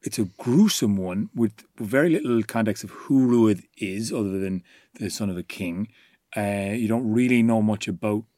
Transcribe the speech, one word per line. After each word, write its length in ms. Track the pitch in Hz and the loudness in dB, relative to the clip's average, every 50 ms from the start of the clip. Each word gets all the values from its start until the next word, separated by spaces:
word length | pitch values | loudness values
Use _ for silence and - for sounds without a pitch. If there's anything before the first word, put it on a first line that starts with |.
| _ | _
it's 160 | - - - | -8 -4 -4
a 60 | 110 90 - - | -4 -4 -6 -8
gruesome 580 | - 123 120 160 214 208 - - 139 110 101 | -4 2 4 6 6 4 4 2 0 0 0
one 340 | 98 92 92 90 98 - - _ | 0 -2 -4 -4 -4 -6 -6 _
with 180 | - 117 107 - - - _ _ | 0 0 0 -2 -6 -20 _ _
very 340 | - 117 101 113 135 151 175 | -10 -8 0 2 2 4 4
little 320 | 156 - - 131 120 117 107 | 2 0 0 0 0 0 0
context 420 | - - 113 113 110 101 - - | 0 -2 -2 0 0 -2 -4 -8
of 60 | 98 | -14
who 360 | - - - - 139 135 131 123 | -16 -16 -4 0 2 2 4 4
Ruaidh 360 | 120 117 113 110 104 87 - _ _ | 4 6 6 4 4 0 -4 _ _
is, 360 | - 117 98 92 101 113 113 - | -8 -6 -6 -4 -6 -6 -4 -4
other 260 | 135 107 98 95 95 | -2 -2 -2 -2 -4
than 240 | 95 95 95 92 - _ _ - _ _ _ - | -4 -4 -4 -6 -8 _ _ -20 _ _ _ -8
the 120 | 117 95 | -8 -8
son 200 | - - 110 98 | -6 -4 -4 -4
of 60 | 92 | -4
a 60 | 87 87 | -6 -8
king. 460 | _ - - 98 87 85 90 104 113 _ _ _ _ _ _ _ _ - | _ -10 -8 -8 -6 -4 -6 -6 -8 _ _ _ _ _ _ _ _ -6
Uh, 360 | 110 104 101 101 101 98 98 104 | -4 -2 -2 -2 -2 -2 -4 -4
you 160 | 120 117 104 | -2 -2 0
don't 220 | 113 117 120 113 | 0 0 0 0
really 320 | 107 117 123 123 123 120 117 | 2 2 2 4 4 4 4
know 200 | 113 117 113 107 | 4 4 2 2
much 260 | 107 107 104 - - | 0 0 -2 -4 -8
about 360 | 98 85 - 107 104 107 110 _ _ | -8 -4 -2 -2 -2 -2 -4 _ _